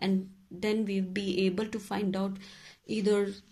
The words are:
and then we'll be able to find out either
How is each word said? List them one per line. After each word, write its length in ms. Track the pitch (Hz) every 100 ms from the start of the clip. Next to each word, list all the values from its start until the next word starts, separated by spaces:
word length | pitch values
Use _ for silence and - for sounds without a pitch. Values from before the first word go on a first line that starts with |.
and 300 | 190 190 185 - _
then 340 | 175 214 214
we'll 200 | 208 196
be 420 | 185 185 196 185 190
able 200 | 185 220
to 120 | 220
find 380 | - 196 202 190
out 200 | 196 196 - - - - -
either 460 | 220 202 202 202 202 -